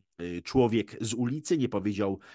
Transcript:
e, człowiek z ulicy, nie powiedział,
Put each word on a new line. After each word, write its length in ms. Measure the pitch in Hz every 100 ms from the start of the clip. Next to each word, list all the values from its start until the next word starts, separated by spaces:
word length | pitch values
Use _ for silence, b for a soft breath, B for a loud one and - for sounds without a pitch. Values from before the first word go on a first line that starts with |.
| _ -
e, 240 | 87 87
człowiek 560 | - 131 120 113 104 -
z 120 | 113
ulicy, 440 | 117 123 147 147 165
nie 120 | 127
powiedział, 500 | 101 95 101 101 98 B